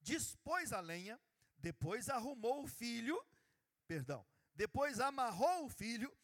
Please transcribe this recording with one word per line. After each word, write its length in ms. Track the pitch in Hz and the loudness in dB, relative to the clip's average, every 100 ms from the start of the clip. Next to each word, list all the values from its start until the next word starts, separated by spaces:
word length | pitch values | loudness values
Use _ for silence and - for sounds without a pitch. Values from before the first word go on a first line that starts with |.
dispôs 720 | 147 311 - - - 349 311 | -2 -2 -2 -6 0 0 2
a 80 | 196 | -2
lenha, 400 | 165 170 190 240 _ _ _ - | -2 -6 -6 -10 _ _ _ -8
depois 520 | 151 165 151 214 214 | -6 -2 0 0 0
arrumou 560 | 277 233 269 220 285 | 0 -2 0 2 2
o 20 | 277 | -2
filho, 580 | - 233 233 226 359 - _ _ _ _ _ - | -4 -4 -2 0 -2 -4 _ _ _ _ _ -6
perdão, 400 | 160 131 135 95 _ _ | -4 -2 -4 -8 _ _
depois 460 | 151 208 254 285 226 | -4 -2 2 2 2
amarrou 680 | 269 277 247 180 285 359 277 | 2 2 0 4 4 4 0
o 20 | |
filho 440 | - 214 233 233 - | -4 -4 -2 -4 -6